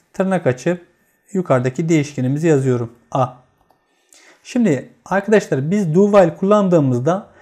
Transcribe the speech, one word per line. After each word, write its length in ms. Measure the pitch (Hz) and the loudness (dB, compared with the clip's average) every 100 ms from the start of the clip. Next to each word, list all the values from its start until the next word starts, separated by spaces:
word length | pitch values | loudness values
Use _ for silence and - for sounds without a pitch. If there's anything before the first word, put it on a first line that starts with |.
| _ | _
tırnak 340 | - 190 185 139 | -6 -4 -2 -2
açıp 380 | 131 170 175 - _ _ _ _ | -4 -4 -6 -10 _ _ _ _
yukarıdaki 560 | 190 180 131 131 131 165 | -6 -2 -2 -2 -4 -2
değişkenimizi 580 | 160 135 - 127 143 165 | 0 -2 -4 -4 -2 0
yazıyorum. 440 | 139 131 120 113 - _ | 0 0 -2 -4 -12 _
A. 160 | 139 123 - _ _ _ _ _ _ _ - - _ | -4 -4 -8 _ _ _ _ _ _ _ -20 -20 _
Şimdi 460 | - 247 214 127 - _ - | -8 -2 0 -2 -4 _ -6
arkadaşlar 680 | 190 190 208 202 139 147 | -4 2 0 2 -2 -2
biz 240 | 208 175 170 | -2 0 2
do 160 | 202 | 4
while 240 | 202 170 165 | 6 4 2
kullandığımızda 920 | 190 208 190 170 135 120 139 190 - _ | 0 2 2 2 2 0 -2 -4 -6 _